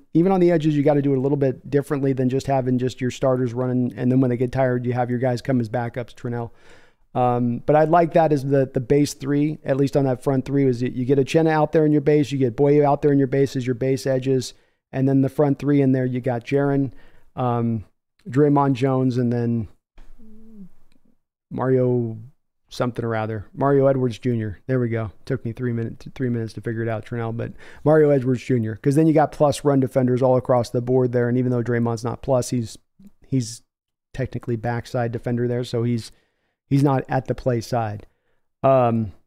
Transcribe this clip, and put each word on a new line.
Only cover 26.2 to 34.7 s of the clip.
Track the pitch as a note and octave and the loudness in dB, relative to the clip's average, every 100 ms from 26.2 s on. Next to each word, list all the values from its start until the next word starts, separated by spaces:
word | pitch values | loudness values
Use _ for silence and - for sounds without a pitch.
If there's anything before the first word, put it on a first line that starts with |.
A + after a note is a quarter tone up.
| B2+ | -4
minutes | A#2 A2 | -2 -6
to | - | -8
figure | A#2+ A2+ | -8 -4
it | A2+ | -4
out, | A2 | -6
Trinell, | - A#2+ A2+ A2+ | -6 -6 -6 -6
but | A#2 - - - | -8 -12 -20 -2
Mario | C#3+ D#3 D3 | 4 6 6
Edwards | C#3+ B2 B2 | 4 2 -2
Junior, | - B2 A2 A2 | 0 -2 -2 -2
'cause | C#3+ | 0
then | C#3 D#3+ | 4 4
you | |
got | D#3 C#3+ | 4 2
plus | - D3 C3 C#3+ | 2 0 2 2
run | C3+ | 2
defenders | C3 C3+ B2+ B2 | 2 2 2 2
all | B2+ B2+ | 2 2
across | - B2 A#2 | 2 0 0
the | B2 | -2
board | B2 C3 B2+ | 0 2 2
there, | B2 A#2+ | 0 0
and | B2+ | 0
even | B2 | 0
though | B2 | 0
Draymond's | A#2 A#2 A#2 A2+ | 0 0 0 -2
not | A#2 A#2 | -6 -6
plus, | - B2+ - | 0 0 0
he's, | B2 A2 - _ _ - _ - | -4 -4 -10 _ _ -20 _ -4
he's | C3+ A2+ A#2 _ _ _ _ _ | -4 -4 -10 _ _ _ _ _
technically | - B2 A#2+ - A#2 | -8 -8 -8 -6 -6
backside | A#2+ | -4